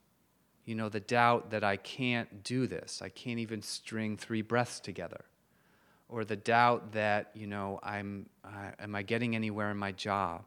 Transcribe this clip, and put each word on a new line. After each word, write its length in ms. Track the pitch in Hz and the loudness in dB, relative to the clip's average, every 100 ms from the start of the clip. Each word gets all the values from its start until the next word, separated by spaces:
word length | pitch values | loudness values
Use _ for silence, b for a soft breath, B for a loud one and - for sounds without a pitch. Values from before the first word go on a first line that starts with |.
| _ _ _ _ _ _ | _ _ _ _ _ _
You 100 | - | -8
know, 140 | 110 107 | -4 -4
the 120 | 107 | -4
doubt 500 | 101 120 120 120 110 | 2 6 8 6 2
that 140 | 107 | 2
I 120 | 104 98 | 2 2
can't 680 | - - 123 120 - 101 | -2 -2 0 0 -2 -10
do 240 | 98 127 113 | -4 0 0
this, 360 | 85 - - | -2 -8 -10
I 60 | 95 | -12
can't 300 | - 123 117 | -10 -6 -6
even 240 | 113 110 | -4 -6
string 540 | - - - 110 110 101 | -6 -10 -6 -2 -2 -4
three 260 | - 110 | -2 -2
breaths 380 | 104 120 120 - | 2 2 2 -4
together. 440 | - 90 85 - - _ b b b b b b b | -10 -8 -8 -10 -16 _ b b b b b b b
Or 160 | 117 | -6
the 120 | 107 104 | -2 -2
doubt 560 | 113 117 120 117 104 | 6 8 8 6 -2
that, 380 | 107 107 104 - | 0 2 2 0
you 120 | 110 104 | -10 -6
know, 320 | 101 98 98 | -4 -4 -4
I'm, 460 | 101 101 101 98 - _ | -6 -6 -6 -8 -10 _
I, 280 | 98 101 101 - | -16 -12 -12 -10
am 140 | 101 | -6
I 80 | 101 | -6
getting 340 | 101 117 120 113 | -2 0 0 0
anywhere 340 | 110 104 104 | -2 -2 -2
in 60 | 101 | -2
my 160 | 98 | -4
job? 520 | 95 104 98 90 85 | -4 -2 0 0 -4